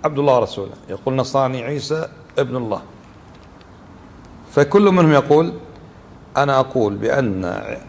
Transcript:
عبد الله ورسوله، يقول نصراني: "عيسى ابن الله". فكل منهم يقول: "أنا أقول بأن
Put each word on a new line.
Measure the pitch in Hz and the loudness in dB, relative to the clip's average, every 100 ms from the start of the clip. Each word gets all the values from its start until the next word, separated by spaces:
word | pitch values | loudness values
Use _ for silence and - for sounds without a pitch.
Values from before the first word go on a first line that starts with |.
عبد | 156 139 | -4 0
الله | 143 123 | 2 2
ورسوله، | 107 - 98 98 - | 0 -6 -12 -14 -14
يقول | 98 - | -8 -4
نصراني: | 131 123 139 131 131 | -4 -2 -2 -2 -4
"عيسى | 117 143 143 156 - - - - | -8 -8 -6 -6 -8 -14 -8 -4
ابن | 131 127 | -4 -6
الله". | 113 98 - - - - - - - - - - - - - - - - - | -6 -8 -10 -20 -20 -20 -20 -20 -20 -20 -20 -20 -20 -20 -20 -20 -20 -20 -2
فكل | - 143 202 | 0 4 4
منهم | 202 185 160 | 4 6 6
يقول: | 147 135 147 170 - - - - - - - - - | 4 4 2 2 -6 -16 -20 -20 -20 -20 -20 -6 -2
"أنا | 143 135 | 2 2
أقول | 131 131 107 | 0 0 -2
بأن | 101 110 139 120 95 90 50 107 - | -2 -2 0 0 -2 -4 -6 -8 -12